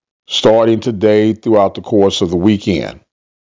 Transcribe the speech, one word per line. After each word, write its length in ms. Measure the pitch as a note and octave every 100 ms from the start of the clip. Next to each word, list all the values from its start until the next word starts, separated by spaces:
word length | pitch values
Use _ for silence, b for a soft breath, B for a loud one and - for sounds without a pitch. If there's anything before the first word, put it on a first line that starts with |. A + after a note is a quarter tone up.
| _ _ -
starting 540 | - A#2 A2+ A2+ A2+
today 540 | B2 G#2 G#2+ G#2+ G#2+
throughout 400 | G#2+ A#2 G#2+ G2
the 80 | G2+
course 400 | - G#2+ G2 -
of 80 | F2+
the 60 | F2
weekend. 640 | G2+ G2+ - E2 G#1+ B1 _ _ _ _